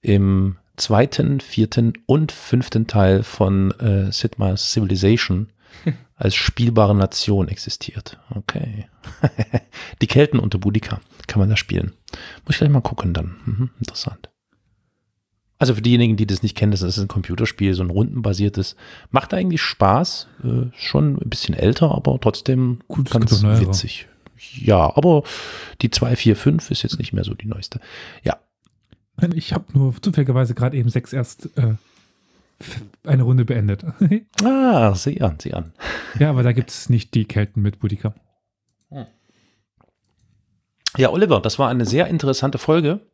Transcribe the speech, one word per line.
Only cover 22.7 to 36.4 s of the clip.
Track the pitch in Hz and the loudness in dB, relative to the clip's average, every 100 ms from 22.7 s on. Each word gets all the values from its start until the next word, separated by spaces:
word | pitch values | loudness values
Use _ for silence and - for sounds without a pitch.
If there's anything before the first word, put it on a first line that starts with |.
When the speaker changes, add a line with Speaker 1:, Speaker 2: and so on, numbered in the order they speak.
| 120 _ | -2 _
Speaker 3:
Gut, | - 131 | -4 0
es | |
Speaker 1:
ganz | 117 113 | 0 2
Speaker 3:
gibt | 104 | 4
auch | |
neuere. | 107 110 95 | 4 4 2
Speaker 1:
witzig. | 95 - - - _ - _ - | -2 -4 -12 -16 _ -20 _ -20
Ja, | - - 95 78 - | -4 2 4 4 4
aber | 175 156 - - - - - - | 4 4 2 -14 -14 -16 -18 -4
die | 117 | -2
zwei, | - 120 120 | 0 0 2
vier, | 113 | 2
fünf | 104 139 160 - | 4 2 0 -2
ist | - | -6
jetzt | - - | -4 -6
nicht | - | -4
mehr | 98 | -4
so | 95 | -4
die | 101 107 | -8 -10
neueste. | 98 - - - - - - | -10 -10 -14 -14 -20 -20 -8
Ja. | - - _ _ _ _ _ - _ - 175 | -6 -6 _ _ _ _ _ -20 _ -2 -2
Speaker 3:
Ich | 165 - | -2 -4
hab | - - | -6 -2
nur | 139 131 120 | 0 0 0
zufälligerweise | 202 156 135 131 120 | -2 0 0 0 0
gerade | 117 123 | 0 -2
eben | 139 117 | 0 0
sechs | 123 - | -2 -4
erst, | 135 120 - - - | -6 -6 -10 -8 -2
äh, | 117 110 _ _ _ _ _ _ _ _ - - 104 _ | 0 -2 _ _ _ _ _ _ _ _ -16 -16 -16 _
eine | - 135 | 0 2
Runde | 120 127 | 4 2
beendet. | 113 120 104 101 165 - | 2 0 0 -2 -6 0
<laughs> | 180 214 - - | 2 2 -2 -2
Speaker 1:
Ah, | 214 269 262 175 110 | 0 2 4 4 4
sieh | 95 139 143 | 2 -2 -2
an, | 98 76 | -2 -2
sieh | - | -8
an. | - 82 _ - - - - | -8 -10 _ -12 -12 -10 0
Speaker 3:
Ja, | 147 | 2
aber | 127 | 2